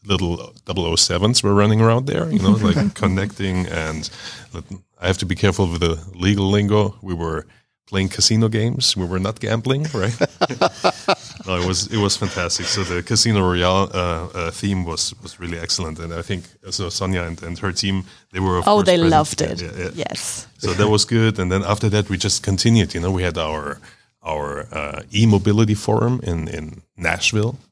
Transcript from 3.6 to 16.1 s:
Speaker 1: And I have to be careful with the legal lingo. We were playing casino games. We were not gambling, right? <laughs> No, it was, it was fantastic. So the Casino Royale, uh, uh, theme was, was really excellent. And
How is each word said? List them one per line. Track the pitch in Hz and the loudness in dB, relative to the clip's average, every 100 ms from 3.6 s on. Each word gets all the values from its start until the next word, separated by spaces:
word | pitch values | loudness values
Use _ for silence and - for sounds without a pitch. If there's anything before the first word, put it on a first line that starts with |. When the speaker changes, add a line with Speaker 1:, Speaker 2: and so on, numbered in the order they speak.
| 87 | -2
Speaker 1:
And | 85 80 78 76 - - - - 85 80 95 _ _ | -2 -4 -4 -8 -12 -16 -16 -14 -16 -14 -16 _ _
I | 90 | 0
have | 92 | 0
to | 87 | 0
be | 90 | 0
careful | 101 92 92 | 2 2 0
with | 85 | 2
the | 85 78 85 92 | 0 0 -8 -2
legal | 92 101 98 | 2 2 4
lingo. | 104 104 107 101 - | 2 4 2 2 -2
We | 98 | -8
were | 85 82 78 - _ _ _ _ | -4 -4 -4 -8 _ _ _ _
playing | 98 95 | -2 -2
casino | - - 110 113 | 0 2 4 2
games. | 107 113 127 - - | 2 -2 -2 -2 -2
We | 87 | -2
were | 92 | -2
not | 95 110 | -4 -4
gambling, | 104 113 120 135 156 | -4 -2 0 -2 -2
right? | 131 127 117 | -2 -2 0
<laughs> | - - - 123 240 - - - - - - - - | -4 -2 -4 0 -2 0 -2 -2 -2 -2 -4 -16 -4
No, | 90 | -2
it | 90 | 0
was, | 87 98 | -2 -2
it | 113 | 0
was | 101 - | 0 0
fantastic. | 101 - 87 - 87 | -4 -2 -4 -4 -4
So | - | -4
the | 90 87 | -2 -4
Casino | 85 117 120 104 | 0 2 4 4
Royale, | 92 90 90 95 98 | 4 4 4 2 2
uh, | 92 90 82 85 | 0 -2 -2 -6
uh, | 90 82 | -6 -6
theme | - 98 95 85 | -4 -2 -2 -2
was, | 80 - - | -4 -6 -8
was | 85 - | -18 -12
really | 87 85 | -10 -8
excellent. | 82 - 82 78 | -6 -4 -6 -8
And | 82 | -10